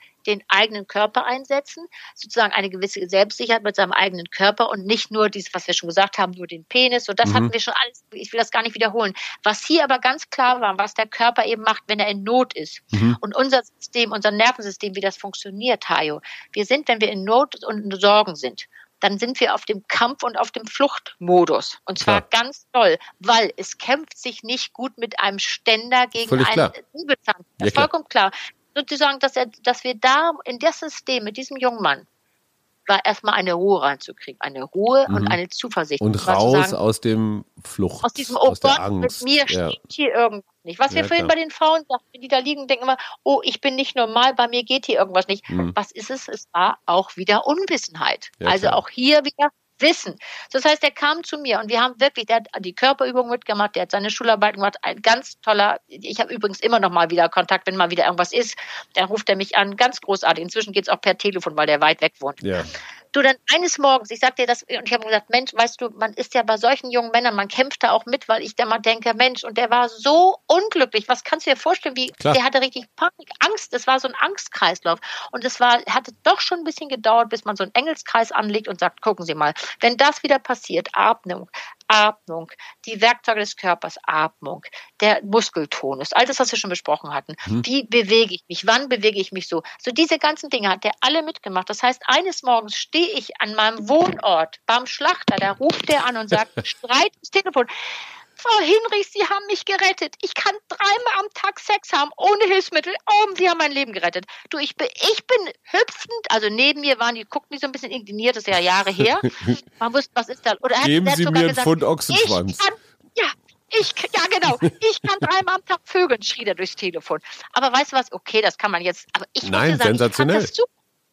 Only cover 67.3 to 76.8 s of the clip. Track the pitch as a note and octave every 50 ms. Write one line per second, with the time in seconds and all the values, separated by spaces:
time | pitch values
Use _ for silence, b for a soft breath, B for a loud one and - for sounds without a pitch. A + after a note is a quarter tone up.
67.3 | G#3+ G3+ G3+ G3+ - - C4 C#4+ C#4 - - A3+ G3 A3 - A#3+ A#3+ C#4 - -
68.3 | A3+ A3+ - A3 - - A#3+ G#3+ A3+ A3+ G#3+ A3+ A3+ A3+ A3 A#3 A3+ A3 B3 B3+
69.3 | B3+ - - A#3 G#3+ A#3 A#3+ A3+ A#3 A#3+ B3 A#3 A3+ A3 A3 C#4 D4 E4 F4+ F#4+
70.3 | F#4+ - _ _ D4+ F4 G4+ A4 - E4+ C4+ A3 - A3 G#3+ - B3+ - - -
71.3 | - D#4 - E4+ C4+ - - D#4 F#4 - - D#4 B3+ B3+ B3+ B3 - _ - D3+
72.3 | - B3+ B3 C4 B3+ C4+ C4 C4 - C4 A#3+ _ _ - D#4+ F4 - _ D#4+ -
73.3 | - - - E4+ G#4+ G#4 - - - B3 - - C4 C4+ - C4 A#3+ - - D#4+
74.3 | G4+ G4 - - - - G#3 E3+ F3+ - - E3+ E3 - B B B B B B
75.3 | - B3 A#3 B3+ - - B3 B3 A#3+ A#3+ - - - B3 A#3+ - A#3+ _ _ D4+
76.3 | F#4+ - - - F#4 F4 E4 D#4+ D4+ -